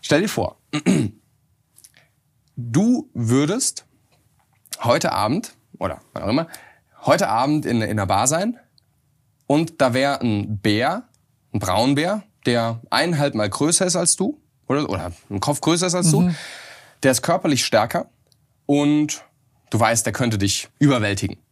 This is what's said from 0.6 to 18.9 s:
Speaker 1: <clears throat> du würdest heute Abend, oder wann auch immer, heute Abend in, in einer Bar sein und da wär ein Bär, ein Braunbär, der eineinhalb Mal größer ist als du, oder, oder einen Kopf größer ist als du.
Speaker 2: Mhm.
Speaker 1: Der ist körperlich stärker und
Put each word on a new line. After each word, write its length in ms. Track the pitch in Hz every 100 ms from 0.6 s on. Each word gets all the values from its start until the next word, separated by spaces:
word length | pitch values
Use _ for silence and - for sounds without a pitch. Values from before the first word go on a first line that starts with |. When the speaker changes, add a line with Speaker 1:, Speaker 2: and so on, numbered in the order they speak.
| _
Speaker 1:
<clears throat> 100 | 147 165 175 110 - _ _ _ _ _ _ - _ _ _ _ _ _ -
du 540 | 120 117 220 247 -
würdest 720 | - 113 127 147 214 - - _ _ _ _ _ _ _ _ _ -
heute 300 | 117 135 -
Abend, 420 | - 107 160 - - _ -
oder 220 | 92 71 _
wann 100 | -
auch 40 | 90
immer, 180 | 127 165 - - _ _ _ -
heute 220 | 160 190
Abend 360 | 107 135 151 87
in, 120 | 117
in 80 | 107
einer 140 | 104 95
Bar 220 | 98 127
sein 320 | 156 208 240 _ _ _ _ _ _ _ _ _
und 340 | 143 160 -
da 120 | 131
wär 280 | 127 139 139
ein 360 | 120 104 101 104
Bär, 480 | 107 104 127 185 - _ _ _ _
ein 60 | 107
Braunbär, 640 | 95 95 123 143 165 208 - _ -
der 360 | 120 117 117 -
eineinhalb 460 | 117 165 160 143 113
Mal 140 | 104
größer 360 | - 147 170 185
ist 100 | 180
als 200 | 170 -
du, 260 | 196 302 _ _ _
oder, 220 | 139 151
oder 220 | 95 90 85 _
einen 100 | 101
Kopf 220 | - 147
größer 260 | - 175 180
ist 80 | 175
als 160 | 175
du. 100 | 151
Speaker 2:
Mhm. 140 | 180 160 - - - - - _
Speaker 1:
Der 80 | 135
ist 100 | 123
körperlich 440 | - 175 180 135 -
stärker 440 | 110 110 170 - _ _ _ _ _ -
und 600 | 143 147